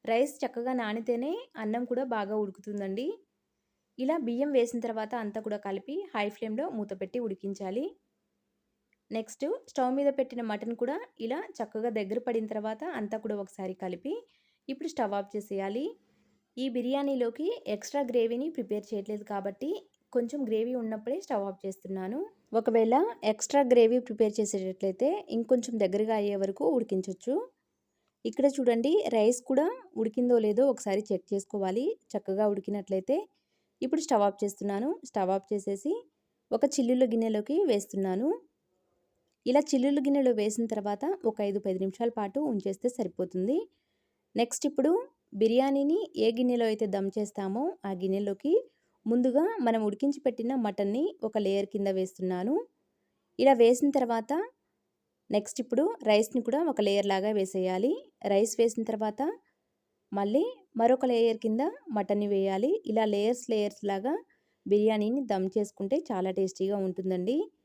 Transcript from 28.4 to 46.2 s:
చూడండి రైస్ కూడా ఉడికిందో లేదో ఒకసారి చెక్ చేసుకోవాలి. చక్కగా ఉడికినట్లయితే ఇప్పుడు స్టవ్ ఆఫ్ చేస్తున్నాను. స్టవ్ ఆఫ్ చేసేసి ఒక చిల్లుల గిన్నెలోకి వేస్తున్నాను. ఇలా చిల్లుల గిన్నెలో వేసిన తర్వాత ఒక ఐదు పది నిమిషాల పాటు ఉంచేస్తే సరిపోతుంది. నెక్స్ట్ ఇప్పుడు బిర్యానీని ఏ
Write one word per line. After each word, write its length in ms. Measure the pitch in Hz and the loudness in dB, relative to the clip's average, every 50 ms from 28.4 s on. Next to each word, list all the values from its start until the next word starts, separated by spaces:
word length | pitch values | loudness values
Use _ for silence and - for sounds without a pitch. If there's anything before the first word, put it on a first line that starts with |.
| 262 | 2
చూడండి 460 | 285 269 285 254 240 233 226 226 285 330 427 - - | 2 2 4 2 2 2 4 2 2 2 2 2 2
రైస్ 320 | 240 220 208 226 247 247 | 2 4 4 4 4 2
కూడా 260 | - - 269 262 302 370 494 523 - - _ | -2 0 2 2 2 2 -2 -4 -12 -12 _
ఉడికిందో 400 | 220 220 220 214 254 247 247 247 233 | -2 -2 -2 0 0 4 4 4 4
లేదో 240 | 214 214 202 226 269 | 4 4 4 4 4
ఒకసారి 360 | 277 233 - - 214 190 208 | 4 2 0 -2 -2 0 0
చెక్ 240 | 214 - 202 185 _ | 0 0 -2 -4 _
చేసుకోవాలి. 580 | _ 202 196 196 _ - 202 196 185 190 233 269 381 453 _ _ _ | _ -4 -4 -4 _ -4 -2 -2 0 0 0 -2 -2 -4 _ _ _
చక్కగా 360 | - 202 - - 190 196 214 208 | -8 -6 -4 -2 0 2 2 2
ఉడికినట్లయితే 680 | 202 190 190 - 202 202 190 - 190 190 185 - 277 359 415 _ _ _ _ _ _ _ _ _ _ _ | 2 0 -4 -4 -6 -6 -4 -2 -2 -2 0 0 0 0 0 _ _ _ _ _ _ _ _ _ _ _
ఇప్పుడు 180 | 254 254 302 320 | -2 -2 0 -2
స్టవ్ 240 | 320 - 269 214 202 | 0 2 4 4 4
ఆఫ్ 140 | 202 202 - | 4 2 0
చేస్తున్నాను. 500 | 214 202 202 - 196 202 196 202 233 294 403 - - | -4 -4 -4 -4 -4 -4 -2 -2 -2 -2 -4 -6 -10
స్టవ్ 260 | - - 214 190 180 | -6 -2 -2 0 2
ఆఫ్ 180 | 196 196 196 _ | 0 -2 0 _
చేసేసి 440 | 214 202 196 208 196 196 - 294 392 480 480 _ _ _ _ _ _ _ _ _ | -4 -4 -2 -4 -6 -4 -2 -4 -4 -4 -6 _ _ _ _ _ _ _ _ _
ఒక 140 | - 226 - | 0 2 2
చిల్లుల 400 | 294 - - 247 233 254 254 262 | 2 2 2 2 2 4 4 4
గిన్నెలోకి 520 | 233 220 226 226 226 214 208 214 - 294 349 415 | 4 4 2 2 2 0 0 0 0 0 2 4
వేస్తున్నాను. 640 | 311 214 202 196 - - 196 190 190 185 196 247 311 427 494 - _ _ _ _ _ _ _ _ _ _ _ _ _ _ _ _ _ _ _ _ | 4 2 2 0 -2 -4 -2 0 0 0 0 0 0 -2 -2 -6 _ _ _ _ _ _ _ _ _ _ _ _ _ _ _ _ _ _ _ _
ఇలా 140 | 233 254 285 | 2 2 2
చిల్లుల 380 | 285 294 - 262 240 277 285 294 | 2 2 2 2 2 2 2 2
గిన్నెలో 340 | 262 285 277 285 262 254 | 2 2 2 4 4 2
వేసిన 340 | 233 214 208 214 214 - 226 | 2 2 0 0 0 -2 -4
తర్వాత 380 | 220 220 214 196 208 208 208 269 320 392 370 - | -2 -2 -4 -2 -4 -4 -2 -2 -4 -4 -2 -2
ఒక 120 | 226 220 - | -4 -2 0
ఐదు 180 | 208 202 196 202 | -4 -2 -2 -2
పది 200 | - 196 185 185 | -2 -2 -2 -2
నిమిషాల 320 | 190 190 190 - 233 233 | -2 -4 -2 -2 -2 -2
పాటు 280 | 233 220 208 196 - 277 | -2 -2 -6 -4 -2 -2
ఉంచేస్తే 480 | 302 294 233 202 - 196 196 - - 247 | -2 0 -2 -2 -2 -4 -6 -2 -4 -4
సరిపోతుంది. 680 | 247 - 214 185 - - 185 180 - 180 185 214 285 349 453 - _ _ _ _ _ _ _ _ _ _ _ _ _ | -2 -2 -6 -4 -4 -6 -6 -4 -2 -2 0 0 0 -2 -2 -6 _ _ _ _ _ _ _ _ _ _ _ _ _
నెక్స్ట్ 300 | 220 240 240 - - - | -2 -2 -2 -2 -4 -4
ఇప్పుడు 260 | 285 - - 254 302 349 453 508 - _ _ _ _ | -2 0 2 4 4 4 2 0 -4 _ _ _ _
బిర్యానీని 680 | - 196 220 220 226 247 262 277 277 277 277 285 330 415 415 - - | 0 2 2 4 6 4 4 4 2 2 2 2 2 0 0 -4 -2
ఏ 120 | - | 0